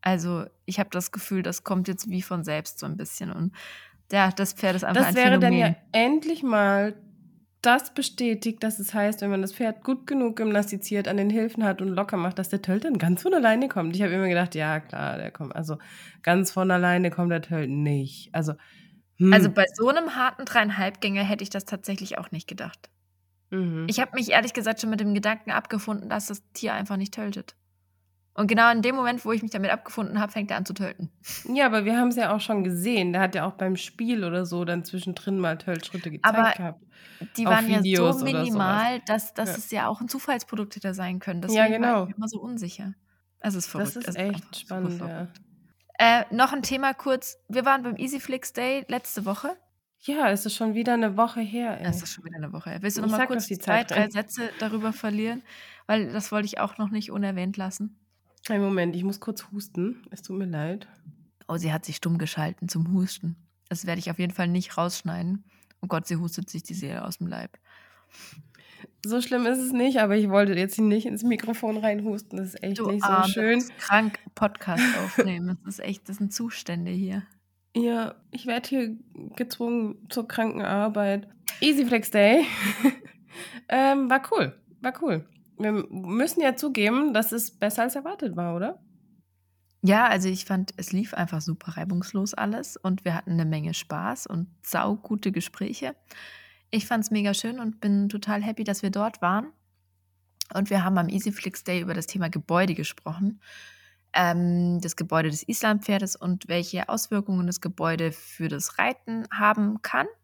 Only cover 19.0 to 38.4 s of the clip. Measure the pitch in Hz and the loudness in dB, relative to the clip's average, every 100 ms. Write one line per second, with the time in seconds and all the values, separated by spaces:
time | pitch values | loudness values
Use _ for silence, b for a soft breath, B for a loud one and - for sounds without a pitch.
19 | _ _ 185 202 170 - 190 - 233 302 | _ _ 8 10 8 6 2 4 4 4
20 | 330 254 254 - 262 240 208 202 196 196 | 0 0 -2 -2 0 2 2 2 -2 0
21 | 208 196 202 208 196 196 190 190 - 196 | -2 0 0 -2 -4 -8 -6 -8 -6 -6
22 | 196 - - 160 - 190 170 - - _ | -6 -8 -8 -10 -10 -12 -12 -14 -20 _
23 | _ _ _ _ _ 190 180 160 165 220 | _ _ _ _ _ -2 0 -2 -2 0
24 | 262 262 220 - 233 240 214 220 220 220 | -2 -2 2 4 4 -2 -2 -2 -2 0
25 | 208 202 208 220 - 220 - 214 208 208 | 2 2 2 -2 0 -4 -2 -6 -4 -6
26 | 202 214 208 202 _ - 220 104 202 196 | -4 -6 -6 -10 _ -8 -4 -4 -4 -4
27 | 196 - 214 202 - - _ _ _ _ | -4 -6 -8 -8 -12 -20 _ _ _ _
28 | _ _ _ - 208 226 233 233 226 269 | _ _ _ -2 2 6 6 6 2 2
29 | 247 247 214 226 220 208 196 226 - - | 0 0 0 -2 0 -2 0 0 -2 -6
30 | 202 214 208 208 202 196 185 196 196 - | -2 -2 -2 -2 -4 -4 -4 -4 -6 -6
31 | 175 _ B B - 262 269 220 208 233 | -10 _ B B -4 4 4 4 2 4
32 | 247 240 208 214 - 214 185 175 185 233 | 2 2 2 0 0 0 0 0 0 2
33 | 180 175 190 180 170 - 190 185 - - | 2 2 2 2 -4 -2 -2 -2 -4 -6
34 | 233 240 180 170 180 175 175 170 170 190 | -2 0 0 -2 -2 -2 -2 -2 -4 -6
35 | 175 180 - 196 175 160 - 165 - 185 | -6 -6 -2 0 0 -2 -4 -6 -6 -10
36 | 170 151 - 220 226 - 175 156 _ B | -8 0 2 6 4 2 -4 -8 _ B
37 | B B B - 226 220 226 208 190 185 | B B B -2 4 4 6 4 4 6
38 | 170 165 - 160 | 4 4 0 0